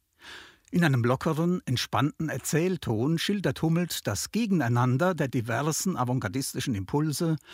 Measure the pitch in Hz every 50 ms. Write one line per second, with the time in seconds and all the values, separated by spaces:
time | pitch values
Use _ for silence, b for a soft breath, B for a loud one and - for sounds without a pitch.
0 | _ _ B B B B B B B B B B B B - 175 170 156 135 123
1 | 113 120 127 - - 170 156 147 170 175 180 - - - 127 113 - - - 107
2 | 127 156 - - 160 147 123 131 - - - 147 170 185 185 160 - - 113 104
3 | 120 151 165 165 - - 202 208 170 147 - - - 160 165 170 175 165 - -
4 | - - 104 - - - - 208 240 202 196 165 127 117 120 120 123 127 123 131
5 | 175 185 185 147 151 123 - 131 107 120 113 123 143 160 147 - - 190 175 -
6 | 123 120 127 131 - 101 90 131 139 - - - - - 113 98 92 - - 143
7 | 151 156 139 - 175 165 156 147 B B